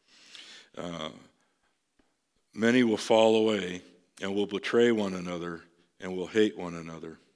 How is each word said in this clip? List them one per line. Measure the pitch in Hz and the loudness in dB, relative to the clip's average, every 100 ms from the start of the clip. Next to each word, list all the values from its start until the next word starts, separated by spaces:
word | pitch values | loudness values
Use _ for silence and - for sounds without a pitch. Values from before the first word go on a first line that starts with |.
| _ _ - - - - - - | _ _ -20 -20 -20 -20 -20 -14
Uh, | 85 82 78 - - _ _ _ _ _ _ _ _ _ _ _ _ | -12 -10 -12 -14 -20 _ _ _ _ _ _ _ _ _ _ _ _
"Many | 104 113 127 | -2 2 4
will | 117 104 | 4 2
fall | - 113 110 110 | 4 6 6 4
away | 110 101 90 90 - _ _ - | 2 0 -4 -8 -14 _ _ -10
and | 98 101 | -4 -2
will | 98 | -2
betray | 98 - 117 120 | -4 0 4 4
one | 110 98 92 | 4 -2 -4
another | 87 87 85 85 - _ _ - | -8 -8 -8 -10 -16 _ _ -14
and | 92 92 | -8 -8
will | 85 | -2
hate | 110 107 - | 2 0 0
one | 87 85 | -10 -10
another." | 82 80 80 78 _ | -12 -14 -16 -18 _